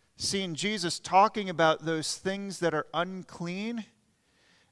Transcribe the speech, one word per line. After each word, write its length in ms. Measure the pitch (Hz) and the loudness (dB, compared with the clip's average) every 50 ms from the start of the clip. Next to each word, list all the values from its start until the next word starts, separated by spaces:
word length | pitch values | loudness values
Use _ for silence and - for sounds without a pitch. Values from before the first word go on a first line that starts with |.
| _ _ _ - | _ _ _ -6
seen 380 | - - - 202 190 180 165 | -4 -2 -2 -2 -2 -4 -4
Jesus 440 | 139 - 202 214 214 170 170 - - | -2 -2 -2 0 0 -2 -2 -2 -4
talking 500 | - - 180 185 196 214 - 220 202 190 | -2 4 6 6 6 6 4 0 -4 -2
about 360 | 175 147 165 160 160 - 151 | 2 4 6 6 4 4 0
those 320 | 160 165 160 147 - - - | -2 -2 -2 -2 -4 -6 -4
things 420 | - 185 190 196 196 196 175 - | -4 -4 -4 -4 -4 -8 -4 -2
that 140 | 175 165 156 | 0 0 0
are 120 | 151 - - - | 0 -2 -2 -2
unclean, 920 | 156 175 185 190 185 170 - - - 175 170 175 190 208 226 240 233 208 - _ _ _ _ _ _ _ _ _ _ _ _ _ _ _ _ | -2 -2 -2 -4 -8 -12 -12 -12 -8 -8 -6 -6 -6 -6 -6 -6 -6 -8 -12 _ _ _ _ _ _ _ _ _ _ _ _ _ _ _ _